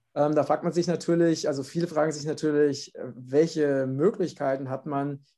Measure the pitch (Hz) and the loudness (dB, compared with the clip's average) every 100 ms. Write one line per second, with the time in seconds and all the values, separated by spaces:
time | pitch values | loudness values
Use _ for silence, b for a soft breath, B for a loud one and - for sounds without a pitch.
0 | _ 147 147 151 139 151 175 170 170 165 | _ -2 2 2 2 0 0 0 0 -2
1 | - 170 170 156 151 139 135 170 170 156 | 0 4 4 2 0 -2 -4 -4 -2 0
2 | 156 147 147 147 156 147 147 139 - - | 0 -2 -6 -2 0 4 2 2 -8 -12
3 | 127 135 127 139 165 160 147 135 131 131 | -12 -12 0 2 2 2 0 2 0 2
4 | 170 233 170 - 139 135 135 131 156 139 | 0 2 -4 -2 -4 -2 -4 -8 -6 -4
5 | 143 143 b | -4 -8 b